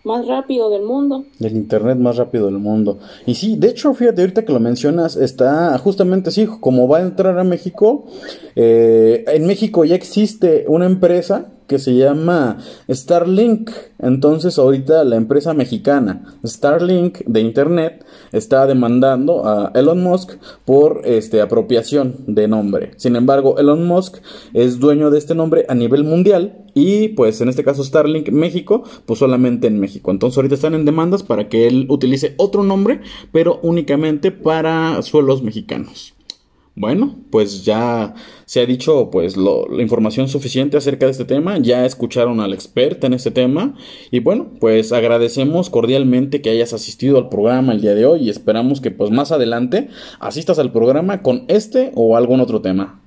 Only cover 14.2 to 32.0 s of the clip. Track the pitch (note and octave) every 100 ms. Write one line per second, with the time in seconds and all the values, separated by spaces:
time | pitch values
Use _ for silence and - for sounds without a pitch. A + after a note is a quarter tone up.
14.2 | C#3+ D#3 F3 D#3 C3 C#3 C3+ D#3+ C#3 A2+
15.2 | A2 C#3+ D#3 D#3 B2 A2 C#3 C#3+ G#2+ F#2
16.2 | - - A#2+ - C#3+ D#3+ F3+ F#3 F3 -
17.2 | - A2 A2+ A#2 C#3+ F3 D#3+ - - -
18.2 | - A2 - C3+ C3+ C3 A#2 B2 C3+ B2+
19.2 | C#3+ E3+ G#2+ G#2 G2+ - C#3+ F3+ F3+ F#3
20.2 | - - - - - C#3 D3+ - - A2+
21.2 | G#2+ A2 G#2 A2+ A2 A#2 A2+ C#3+ C3 -
22.2 | - G#2+ G#2+ A2 G2+ F#2+ - - B2+ A#2+
23.2 | C3 C#3 C3+ - C#3+ D3+ F3 F3 F#3 -
24.2 | - - - - B2 B2 C#3+ D3 D3+ D3
25.2 | D3 E3 D#3+ D#3+ - B2 A#2 C#3+ D3+ E3+
26.2 | F#3+ F#3+ G3 - - - E3+ G#3 G#3+ G#3+
27.2 | A2+ A2 B2 C3 C#3 C#3 C3+ D#3 D3 D#3
28.2 | D3 C3+ E3 F3 - A3 - - - A2+
29.2 | C3+ B2+ B2+ A#2+ A#2+ G#2+ F#2+ - - F#2+
30.2 | B2 C3 C3+ C3+ D#3 D#3+ D3 D#3+ E3+ G3
31.2 | G#3 G#2 G#2 A2+ A#2 B2+ C3+ C#3+